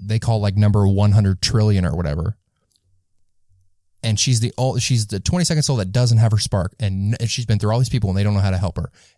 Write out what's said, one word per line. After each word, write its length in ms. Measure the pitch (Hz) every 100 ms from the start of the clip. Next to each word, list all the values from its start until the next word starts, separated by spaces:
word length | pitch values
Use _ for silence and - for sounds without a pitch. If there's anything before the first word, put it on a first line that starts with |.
they 160 | 98 110
call, 220 | 120 113
like, 160 | 104 98
number 280 | 104 104 98
one 280 | 98 104
hundred 280 | 104 98 92
trillion 440 | - 113 107 98 87
or 100 | 80
whatever. 400 | 80 76 82 - _ _ _ _ _ _ _ _ _ _ _ _ _ _ _ _
And 160 | 113 104
she's 200 | - 117
the 140 | 120 -
ol-, 200 | 131 123
she's 300 | - 120 104
the 120 | 98
twenty-second 440 | - 180 170 156
soul 140 | - 127
that 140 | 92
doesn't 280 | 120 123 113
have 120 | 113
her 60 | 107
spark, 380 | - 101 85 -
and 360 | 104 95 101 113
n-, 80 | 117
she's 180 | - 113
been 120 | 104
through 140 | 104
all 80 | 117
these 100 | 123
people, 200 | 123 101
and 80 | 92
they 60 |
don't 100 | 104 101
know 40 |
how 120 | 98
to 60 | 92
help 200 | 90 -
her. 140 | 78 - _